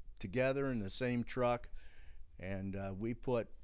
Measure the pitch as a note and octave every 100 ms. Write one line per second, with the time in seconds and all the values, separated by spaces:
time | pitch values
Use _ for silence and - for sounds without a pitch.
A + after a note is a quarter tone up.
0 | - - G2+ A2 C3 C#3 C#3 B2 F#2+ -
1 | B2+ A#2+ A#2 - B2 A#2+ - - - -
2 | - - - - F2+ G2 G2 F#2+ G2 F#2+
3 | A2+ A#2 - B2 G#2 -